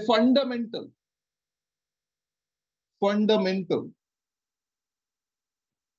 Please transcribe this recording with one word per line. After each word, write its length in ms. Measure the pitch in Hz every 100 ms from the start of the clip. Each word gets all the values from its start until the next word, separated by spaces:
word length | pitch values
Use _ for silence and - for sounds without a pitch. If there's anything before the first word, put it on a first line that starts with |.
| 214
fundamental, 840 | 220 240 262 269 240 233 160 - _ _ _ _ _ _ _ _ _ _ _ _ _ _ _ _ _ _ _ _ _
fundamental 880 | 202 208 214 214 185 190 175 135 - - _ _ _ _ _ _ _ _ _ _ _ _ _ _ _ _ _ _ _